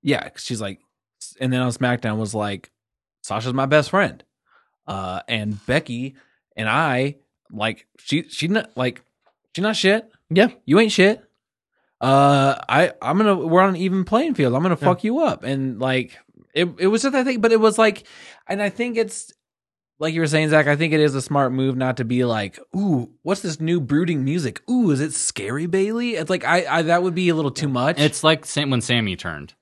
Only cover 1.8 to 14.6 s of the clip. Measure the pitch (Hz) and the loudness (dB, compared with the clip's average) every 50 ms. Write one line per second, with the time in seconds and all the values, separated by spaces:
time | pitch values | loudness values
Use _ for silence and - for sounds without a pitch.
1.8 | 131 123 123 117 - 113 107 110 110 101 107 107 104 104 101 92 - _ _ _ | 0 0 0 0 -2 -4 -4 -4 -4 -4 -4 -4 -4 -4 -6 -8 -12 _ _ _
2.8 | _ _ _ _ _ _ _ _ _ - 98 110 113 127 123 135 135 135 151 151 | _ _ _ _ _ _ _ _ _ -6 -6 -6 -4 -4 -2 -2 0 4 4 4
3.8 | 143 - - 196 202 - - - - _ _ _ _ _ _ _ _ _ _ _ | 4 4 0 0 0 0 -2 -10 -20 _ _ _ _ _ _ _ _ _ _ _
4.8 | _ - 98 98 95 92 92 92 - - 117 110 104 107 104 101 _ - 123 151 | _ -12 -10 -8 -8 -8 -8 -8 -6 -4 -4 -4 -2 -4 -6 -8 _ -2 -2 -2
5.8 | 160 - 120 120 127 139 135 _ _ _ _ _ _ _ _ - 110 110 110 139 | -2 -4 -8 -8 -8 -10 -12 _ _ _ _ _ _ _ _ -6 -4 -2 0 0
6.8 | 165 151 131 123 131 143 147 _ _ _ _ _ _ _ - 107 107 113 110 - | 0 0 0 0 -2 -2 -4 _ _ _ _ _ _ _ -8 -4 -4 -4 -4 -6
7.8 | _ _ _ _ _ - 147 123 - - - - - 165 196 220 226 - _ 123 | _ _ _ _ _ -4 -4 -4 -4 -6 -8 -6 -4 -2 -2 -2 -2 -4 _ -4
8.8 | 127 127 123 - _ _ _ _ _ _ _ _ _ _ _ - 190 214 220 - | -4 -4 -4 -8 _ _ _ _ _ _ _ _ _ _ _ -4 -4 -2 -2 0
9.8 | - 185 202 226 226 _ _ _ _ _ 165 175 208 247 - _ _ - 139 196 | 2 2 2 2 0 _ _ _ _ _ 4 4 4 4 2 _ _ 2 4 4
10.8 | 226 214 196 - 185 196 220 - _ _ _ _ _ _ _ _ _ _ _ _ | 4 4 4 4 4 4 4 0 _ _ _ _ _ _ _ _ _ _ _ _
11.8 | _ _ _ _ - 127 135 139 139 139 143 139 135 139 135 - - - 120 143 | _ _ _ _ 0 4 6 6 6 6 6 6 4 2 0 -2 -4 0 2 2
12.8 | 170 - - - - - 147 190 214 214 196 180 135 165 170 180 185 196 185 160 | 2 2 0 -4 -4 -2 0 2 4 2 2 2 0 2 4 4 4 4 2 0
13.8 | 185 190 180 190 185 - 214 226 311 330 269 - 147 123 120 131 | -2 0 0 0 -2 2 0 0 2 0 0 0 0 0 2 0